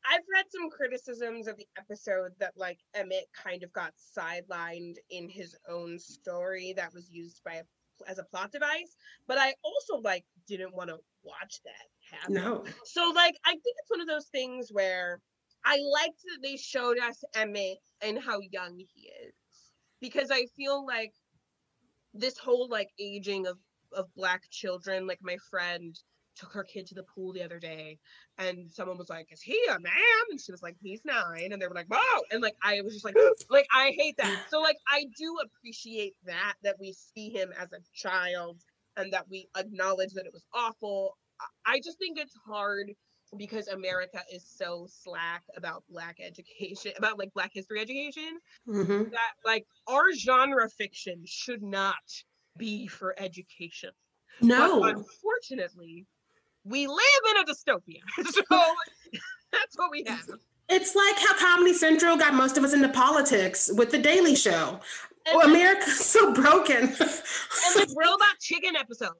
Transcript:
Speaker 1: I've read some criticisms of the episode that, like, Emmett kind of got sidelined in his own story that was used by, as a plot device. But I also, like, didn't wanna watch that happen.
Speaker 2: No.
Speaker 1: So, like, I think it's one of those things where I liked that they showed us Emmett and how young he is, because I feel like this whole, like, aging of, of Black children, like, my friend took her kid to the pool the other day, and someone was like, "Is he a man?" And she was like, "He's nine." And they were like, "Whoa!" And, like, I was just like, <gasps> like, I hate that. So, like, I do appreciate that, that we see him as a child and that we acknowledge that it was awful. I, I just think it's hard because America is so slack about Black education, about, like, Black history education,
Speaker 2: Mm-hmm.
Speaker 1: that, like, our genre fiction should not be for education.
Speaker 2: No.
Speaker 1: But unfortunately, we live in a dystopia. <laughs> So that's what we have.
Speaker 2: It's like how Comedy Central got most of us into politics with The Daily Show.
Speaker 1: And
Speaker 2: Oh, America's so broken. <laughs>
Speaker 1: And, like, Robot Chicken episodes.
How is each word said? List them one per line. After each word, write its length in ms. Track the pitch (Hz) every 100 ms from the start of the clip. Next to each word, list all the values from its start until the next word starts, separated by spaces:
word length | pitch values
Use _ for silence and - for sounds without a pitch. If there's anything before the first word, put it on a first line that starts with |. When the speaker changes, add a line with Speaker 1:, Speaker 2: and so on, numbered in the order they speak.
| 254
Speaker 1:
I've 120 | 339 339
read 140 | 381 381
some 200 | 381 330
criticisms 760 | 294 262 247 254 233 233 226 220
of 100 | 214
the 100 | 208 -
episode 560 | 202 208 - 190 185 185
that, 180 | 190 185
like, 220 | 185 175 _
Emmett 340 | 208 190 190 175
kind 280 | - 196 180
of 80 | 175
got 200 | - 170 _ _ -
sidelined 800 | 165 175 180 175 170 170 175 170 _
in 180 | 180 175
his 260 | 190 170 _ -
own 300 | 175 170 170
story 760 | - - - 175 180 190 185
that 200 | 190 170
was 160 | 175 175
used 320 | 170 170 _
by, 180 | - 165 170 _ _ _ -
as 100 | 190
a 60 |
plot 260 | 196 185 214
device. 460 | 294 294 320 339 _ - - _
But 80 | 262
I 160 | 269 277
also, 360 | - 508 - 311
like, 260 | 220 185 _ _ _
didn't 240 | 202 185
wanna 220 | 185 175 160 _ _
watch 380 | - 143 190 -
that 220 | - - - _ _ -
happen. 160 | 175
Speaker 2:
No. 300 | 196 190 - - -
Speaker 1:
So, 260 | - - 339
like, 220 | 339 349 339
I 60 | 330
think 260 | 339 480 494
it's 120 | -
one 100 | 392
of 80 | 330
those 180 | 302 294
things 440 | 277 254 254 240
where 480 | 202 190 185 180 175 _ _ _ _ 247
I 100 | 285
liked 460 | 285 294 330 330
that 140 | 359 330
they 140 | 269 269
showed 420 | - 262 247 240
us 240 | 240 - -
Emmett 440 | 220 214 202 190 190 _ _
and 180 | 214 220
how 220 | 262 208
young 380 | 196 185 180 180
he 320 | 190 _ - -
is, 120 | - _ _ _ _ _ _ _
because 300 | 254 285 269
I 160 | 262 247 _
feel 280 | 277 277 277
like 260 | 240 220 _ _ _ _ _ _ _ _ _ _
this 240 | 208 254 254
whole, 300 | 269 247 247
like, 220 | 226 202 _
aging 480 | 202 202 190 196 185
of, 120 | 180 _ _ _
of 200 | 190 185
Black 280 | - 190 185 _
children, 560 | - 196 180 185 190 185
like, 140 | 180
my 140 | 185 180 _
friend 460 | 185 175 175 170 165 _ _ _ -
took 120 | 180
her 100 | 208
kid 220 | 190 208 185
to 60 |
the 80 | 185
pool 280 | 185 - 185
the 100 | 180
other 160 | 170 170
day, 380 | 165 156 156 156 _ - _ -
and 320 | 185 180 175
someone 240 | - 180 180
was 100 | 175
like, 180 | 165 165
"Is 120 | -
he 160 | - 427 480
a 100 | 185
man?" 140 | 170 202 453 453 466
And 100 | 294
she 100 | -
was 100 | 180
like, 140 | 170 170
"He's 200 | 196 208
nine." 480 | 302 247 180 165 180
And 80 | 202
they 60 | 180
were 60 |
like, 120 | 175 175
"Whoa!" 320 | 233 508 466 -
And, 100 | 226
like, 140 | 226 -
I 160 | 202 202
was 140 | 202
just 100 | 214
like, 120 | 208 196
<gasps> 340 | 220 - -
like, 160 | 269 277
I 200 | 262 269 277
hate 200 | 302 269
that. 300 | 220 190 -
So, 100 | 302
like, 180 | 311 302 -
I 160 | 285 285 220
do 180 | 320 330
appreciate 720 | 247 _ 233 220 226 220 202 190 180
that, 280 | 175 202 202
that 140 | 202 196
we 120 | 196
see 360 | 190 _ - 214
him 220 | 220 185 175
as 100 | 180
a 60 | 180 175
child 640 | - 202 185 180 180 170 175 _ _ _ -
and 160 | 190
that 140 | 190 180
we 180 | 190 185 190
acknowledge 560 | 208 196 185 190 190
that 120 | 190 180
it 60 |
was 120 | 170 _
awful. 600 | 240 233 220 214 196 196 - _ _ - _ 220
I, 80 |
I 60 | 262
just 140 | 339 339
think 200 | 370 311
it's 160 | 294 220 -
hard 460 | 208 202 202 202 208 _ _ _ 208
because 320 | 202 220 208
America 520 | 190 185 185 185 196 180
is 120 | 180
so 440 | 175 _ 175 175 175
slack 520 | _ - 170 170 175 _ 180
about 280 | 170 160 _
Black 280 | 180 170 170
education, 720 | 180 175 - - 185 196 - -
about, 200 | 214 214
like, 140 | 196
Black 160 | 196 185
history 260 | - 190 214
education, 580 | 220 269 294 285 311 330 _ _ -
Speaker 2:
Mm-hmm. 420 | 208 185 202 226
Speaker 1:
that, 220 | 233 233 -
like, 220 | 220 220 214 _ -
our 260 | 262 359
genre 540 | 311 202 254 269 269 226
fiction 540 | _ 196 - - 175 170
should 360 | - - 240
not 320 | 202 196 196 165 _ - - _ _ 165
be 300 | 220 208 220
for 260 | - 185 190
education. 720 | 190 175 185 - 170 - - _ _ _ _ -
Speaker 2:
No. 380 | 233 247 320 320
Speaker 1:
But 160 | 196 208
unfortunately, 1120 | 208 - 403 466 - 262 175 175 170 170 190 _ _ _ _ _
we 220 | 196 262 285
live 120 | 403 494 554 480
in 60 | 415
a 60 |
dystopia. 560 | 370 285 - 208 - 156 190 -
<laughs> 140 | 330
So 100 | 320 392 370 330 330 339 _ - - - 1077 _
that's 240 | 466 427 -
what 140 | 359
we 140 | 294 226
have. 220 | - 175 - _ _ _
Speaker 2:
It's 260 | 381 370
like 220 | 392 403 415
how 160 | 415 381
Comedy 360 | 359 349 359
Central 420 | 349 320 320 339 330
got 180 | 302
most 220 | 269 262 277
of 80 |
us 80 | 277
into 160 | 285 269
politics 840 | 262 254 302 277 226 185 185 -
with 160 | 208 233
The 80 | 285
Daily 380 | 269 349 349 269
Show. 440 | 214 170 151 185 - - - _ -
Speaker 1:
And 100 | 320
Speaker 2:
Oh, 40 |
America's 560 | 302 330 359 392 370 -
so 280 | - 440 403
broken. 500 | - 277 359 - 254
<laughs> 180 | 254 - 302 - - - - - 349
Speaker 1:
And, 100 | 359
like, 120 | 392 269
Robot 420 | 330 381 415 392
Chicken 360 | - 339 370 320
episodes. 380 | 233 233 208 170